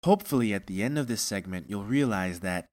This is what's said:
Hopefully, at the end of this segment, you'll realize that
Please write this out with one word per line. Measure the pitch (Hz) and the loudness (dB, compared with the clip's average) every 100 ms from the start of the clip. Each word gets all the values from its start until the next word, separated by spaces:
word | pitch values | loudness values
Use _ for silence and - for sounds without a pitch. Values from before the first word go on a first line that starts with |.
Hopefully, | - 196 - 139 117 | 6 4 4 2 2
at | 98 - | 0 -2
the | 95 | -2
end | 113 147 | 0 0
of | 131 | -2
this | 113 | -2
segment, | - 101 92 92 80 | -2 -4 -4 -8 -6
you'll | 101 | -8
realize | 101 135 135 101 92 87 | 0 2 2 2 0 -2
that | 92 90 - | -4 -4 -6